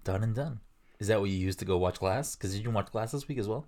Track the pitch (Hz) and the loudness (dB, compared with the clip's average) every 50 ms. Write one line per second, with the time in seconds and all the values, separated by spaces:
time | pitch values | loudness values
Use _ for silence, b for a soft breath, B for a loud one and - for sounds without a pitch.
0 | - - 95 98 107 113 110 123 143 165 135 107 - - - _ b b b b | -4 -2 0 0 2 0 0 0 -2 -4 -4 -8 -12 -16 -20 _ b b b b
1 | 107 101 110 107 101 98 98 92 92 95 92 - 92 95 95 90 92 90 90 - | 2 4 4 4 4 2 2 2 2 0 0 -2 0 2 2 4 4 2 2 2
2 | - 95 95 127 147 - - - - 98 95 101 107 120 113 104 95 - - 113 | 0 2 2 2 0 -4 -6 -6 -6 -4 -4 -2 -2 0 0 0 0 0 -2 -4
3 | 110 113 - 143 143 - 147 127 104 101 110 131 151 | -4 -2 -4 -6 -6 -4 -4 -2 -2 -2 -2 -4 -4